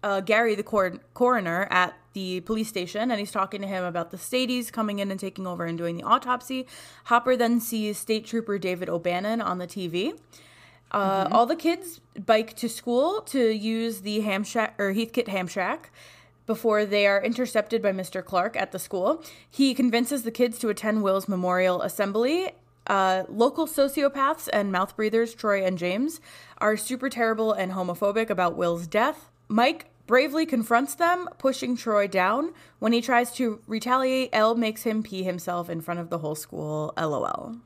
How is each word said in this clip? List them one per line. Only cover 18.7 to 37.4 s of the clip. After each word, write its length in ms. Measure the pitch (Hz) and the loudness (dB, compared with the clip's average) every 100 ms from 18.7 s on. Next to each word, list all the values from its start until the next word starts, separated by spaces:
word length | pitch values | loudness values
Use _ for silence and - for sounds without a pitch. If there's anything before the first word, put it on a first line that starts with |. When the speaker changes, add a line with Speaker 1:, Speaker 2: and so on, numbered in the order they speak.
Speaker 1:
the 60 | 185 | -6
school. 440 | - 190 190 320 - - _ | -6 -2 0 0 -4 -20 _
He 240 | - 269 | 0 0
convinces 480 | 247 254 233 240 285 | 4 2 2 0 -2
the 80 | 233 | -6
kids 280 | 226 240 226 | 0 0 0
to 80 | 226 | -4
attend 320 | 202 220 214 | -2 0 0
Will's 260 | 196 190 190 | 2 2 0
memorial 540 | 185 180 180 185 180 | -2 2 2 2 2
assembly. 680 | 196 - 202 202 247 330 370 - _ _ - | -2 -2 -2 2 2 0 -2 -8 _ _ -2
Uh, 380 | 196 190 185 185 | 2 4 2 -2
local 380 | 202 233 - 311 | 2 2 2 -2
sociopaths 840 | - 277 277 277 277 269 311 - | 2 2 2 0 2 0 0 0
and 180 | 214 202 | 0 0
mouth 240 | 185 196 - | 0 -2 -2
breathers, 380 | 214 226 233 | 0 2 0
Troy 300 | 226 220 202 190 | -2 0 2 0
and 100 | 185 | 0
James, 440 | 180 190 285 - - - - - | -2 0 -2 -4 -16 -20 -20 -2
are 180 | 214 214 | 0 0
super 340 | - 254 262 | -2 -4 -4
terrible 420 | 233 226 220 220 | 0 0 2 0
and 200 | 202 185 | 0 -2
homophobic 580 | 190 180 175 202 208 220 | -2 -4 0 0 0 0
about 260 | 190 175 - | 0 0 2
Will's 300 | 175 170 170 | 0 0 0
death. 420 | 208 254 302 - _ _ | 2 2 -2 -14 _ _
Mike 420 | 214 247 330 - _ - | 2 4 2 -10 _ 2
bravely 400 | 240 294 294 320 | 4 4 0 0
confronts 480 | 254 220 233 269 | 0 4 2 2
them, 340 | - 339 349 262 - | 0 2 2 -2 -2
pushing 400 | 269 262 - 247 | 0 0 -2 -4
Troy 300 | 233 208 202 | 2 2 2
down. 480 | 190 185 233 330 - - _ | 2 2 2 -2 -8 -20 _
When 140 | 214 | 2
he 80 | 233 | 2
tries 320 | 240 240 240 | 4 2 2
to 280 | - 247 214 - | 0 -2 -2 -6
retaliate, 640 | 220 247 254 262 262 254 | -6 2 2 4 2 2
Elle 220 | 220 220 | 4 4
makes 300 | 233 220 220 | 4 0 -2
him 180 | 240 214 | -2 -2
pee 220 | 220 190 | -4 -4
himself 440 | 185 180 175 175 170 | -4 -4 -4 -4 -4
in 120 | 165 | -6
front 180 | 160 175 | -6 -6
of 120 | 170 | -4
the 80 | 170 | -4
whole 180 | 151 151 | -4 -6
school. 580 | - - 151 151 151 - | -8 -8 -6 -4 -4 -2
L 160 | 160 | -2
O 120 | 143 | -2
L. 320 | - - | -2 -4